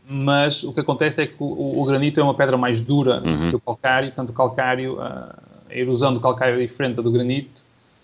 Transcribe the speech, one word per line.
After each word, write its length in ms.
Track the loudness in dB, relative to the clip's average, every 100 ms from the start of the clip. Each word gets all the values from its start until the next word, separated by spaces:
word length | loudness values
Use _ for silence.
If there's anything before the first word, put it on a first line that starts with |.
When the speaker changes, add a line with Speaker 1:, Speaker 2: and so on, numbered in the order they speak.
| -8
Speaker 1:
mas 500 | -2 2 4 2 0
o 80 | -4
que 80 | -4
acontece 420 | -2 0 0 0
é 40 | -4
que 100 | -4
o, 60 | -6
o, 360 | -4 -2 0
o 20 |
granito 360 | 2 2 2 2
é 20 |
uma 120 | 2
pedra 220 | 2 2 2
mais 220 | 0 -2
dura 420 | 2 2 2 0
Speaker 2:
Uhum. 260 | 0 0 0
Speaker 1:
que 60 | -2
o 40 |
calcário, 480 | -4 -4 0 0 0
portanto 220 | -6 -8
o 20 |
calcário, 680 | 0 0 0 -2 -2 -4 -6
ah, 340 | -8 -10 -14 -20 -20 -20 -12
a 40 |
erosão 380 | -6 -2 2 2
do 80 | 2
calcário 360 | 0 2 0 2
é 60 | -2
diferente 300 | -2 -4 0
da 60 |
do 80 | 0
granito, 500 | 2 0 -2 -6 -20 _ _ _ _